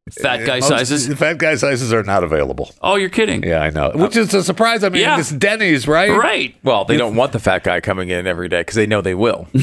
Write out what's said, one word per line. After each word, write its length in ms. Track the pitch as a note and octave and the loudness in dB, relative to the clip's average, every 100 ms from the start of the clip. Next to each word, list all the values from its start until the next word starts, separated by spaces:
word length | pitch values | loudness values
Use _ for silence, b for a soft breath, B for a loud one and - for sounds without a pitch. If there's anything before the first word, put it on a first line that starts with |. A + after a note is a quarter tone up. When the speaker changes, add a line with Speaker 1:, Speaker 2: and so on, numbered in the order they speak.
| - - | -20 -6
Speaker 1:
Fat 240 | C3+ B2 A#2 | -2 -2 -2
guy 140 | B2+ | 0
Speaker 2:
Most 80 | C3+ | 0
Speaker 1:
sizes? 440 | B2+ B2 D3 C3 C#3+ | 0 0 -2 -2 0
Speaker 2:
fat 240 | D#3 E3 | -2 0
guy 160 | D#3+ D3+ | 0 2
sizes 360 | C#3+ C3 B2 | 0 0 0
are 120 | A2+ | 0
not 200 | G2+ G2 | 2 0
available. 460 | E2+ D#2 C2+ C2 - - | 2 0 0 -4 -10 -4
Speaker 1:
Oh, 160 | - G3+ | 0 0
you're 140 | F#3+ | 0
kidding. 320 | G#3 A3 - | 0 0 0
Speaker 2:
Yeah, 200 | E2+ E2 | -2 0
I 100 | D2+ | 0
know. 200 | D#2 C2+ - | 0 -2 0
Which 200 | F#3 A#3 | 0 2
is 160 | G#3+ G3 | 0 0
a 80 | |
surprise. 400 | F3 F3 A3+ A#3 | -2 0 0 0
I 60 | G3 | 0
mean, 120 | F3+ | 0
Speaker 1:
Yeah. 160 | B3 C#4+ | 0 0
Speaker 2:
it's 120 | C#3 | -2
Denny's, 560 | D3 G3 A3 G3+ D3 A#2 | -2 0 0 0 0 2
right? 240 | D#3 G3 | 2 4
Speaker 1:
Right. 440 | G#3 C4 G#3 A#2+ - | 2 2 0 -4 -4
Speaker 3:
Well, 240 | C3 A2+ G2 | 0 0 2
they 100 | - | 0
don't 200 | A#2 A2 | 2 2
want 160 | C3 | 0
the 80 | A2+ | 0
fat 240 | G2+ F#2 | 0 0
guy 160 | F#2+ F2 | 0 -2
coming 280 | F#2+ F#2 F2+ | -2 -4 -2
in 180 | F2+ F#2 | -4 -2
every 200 | E2+ F2+ | -4 -2
day 160 | F2 | -2
'cause 120 | E2+ A2+ | -2 0
they 100 | G#2+ | 2
know 160 | G#2+ | 2
they 140 | F#2+ F#2 | 0 0
will, 320 | A2+ G2 F2 C3 | 0 0 -2 -2